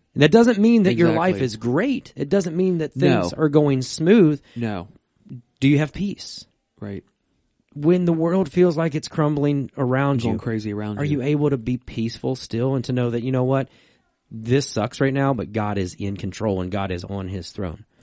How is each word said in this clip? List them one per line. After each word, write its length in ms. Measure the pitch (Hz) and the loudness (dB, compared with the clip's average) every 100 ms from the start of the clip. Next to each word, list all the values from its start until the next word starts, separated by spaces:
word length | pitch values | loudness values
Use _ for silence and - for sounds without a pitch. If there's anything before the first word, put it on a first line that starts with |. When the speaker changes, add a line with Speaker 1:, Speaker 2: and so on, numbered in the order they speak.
| _ 135 | _ 2
Speaker 1:
That 160 | 151 | 6
doesn't 260 | 220 233 202 | 6 6 4
mean 260 | 220 233 | 4 4
that 120 | 190 - | 4 4
your 140 | 170 | 2
life 220 | 156 185 196 | 2 0 0
Speaker 2:
Exactly. 100 | 127 | -2
Speaker 1:
is 100 | 107 | -4
great. 580 | 120 131 277 - - - | -2 0 0 -4 -6 -8
It 100 | 143 | -2
doesn't 280 | 196 175 160 | 0 0 0
mean 220 | 185 170 | 0 0
that 140 | 156 | -4
things 380 | 127 139 117 87 | 0 2 2 0
Speaker 2:
No. 60 | - | 0
Speaker 1:
are 100 | 151 | 2
going 340 | 151 147 131 | 4 4 2
smooth. 580 | 127 - 160 226 156 143 _ 117 | -2 0 6 6 6 4 _ -8
Speaker 2:
No. 340 | 113 101 87 _ _ _ - 127 - - | -6 -6 -10 _ _ _ -20 -20 -18 0
Speaker 1:
Do 80 | 135 | 2
you 80 | 147 | 4
have 160 | 151 | 0
peace? 520 | - 196 - - - - _ _ - | -4 -6 -8 -12 -16 -20 _ _ -16
Speaker 2:
Right. 220 | 104 98 - _ _ _ _ _ _ | -12 -12 -14 _ _ _ _ _ _
Speaker 1:
When 300 | 147 147 180 175 | -2 2 2 2
the 80 | |
world 380 | 160 165 185 190 | 2 2 0 0
feels 240 | 180 180 151 | 4 4 2
like 200 | 165 151 | -2 -4
it's 120 | - | -6
crumbling 640 | - 147 147 147 143 131 - | 0 0 2 0 0 -4 -4
around 440 | 127 131 139 135 | 0 0 2 0
Speaker 2:
Going 100 | 117 110 | 0 -2
Speaker 1:
you, 40 | |
Speaker 2:
crazy 340 | 120 110 104 | -4 -4 -4
around 240 | 104 107 104 | -6 -6 -4
Speaker 1:
are 80 | 147 | -2
Speaker 2:
you. 160 | 147 | -2
Speaker 1:
you 20 | 131 | 0
able 240 | 147 147 | 0 2
to 60 | 135 | 0
be 200 | 113 123 | -2 -6
peaceful 580 | - - 113 - 127 131 | -6 -6 -4 -4 -6 -6
still 400 | - 113 131 135 | -6 -2 -2 -2
and 80 | 117 | -2
to 60 | |
know 180 | 127 120 | -2 -2
that, 120 | 117 | -2
you 80 | 127 | -2
know 120 | 131 127 | 0 2
what? 240 | 135 131 _ _ _ _ _ - | 0 -2 _ _ _ _ _ -18
This 360 | 113 113 135 135 | -8 0 0 0
sucks 320 | - 113 - | -4 -4 0
right 120 | 135 | 0
now, 200 | 135 139 | 0 0
but 180 | 123 87 | -2 -4
God 240 | 110 104 101 | -4 -4 -2
is 160 | 90 - | -4 -6
in 200 | 101 98 | -8 -6
control 440 | 98 - 110 95 | -8 -4 -2 -2
and 100 | 90 | -4
God 200 | 98 98 | -4 -4
is 120 | 90 | -6
on 240 | 92 98 95 | -8 -8 -8
his 240 | 98 87 | -8 -10
throne. 340 | - 92 90 - _ | -8 -8 -10 -16 _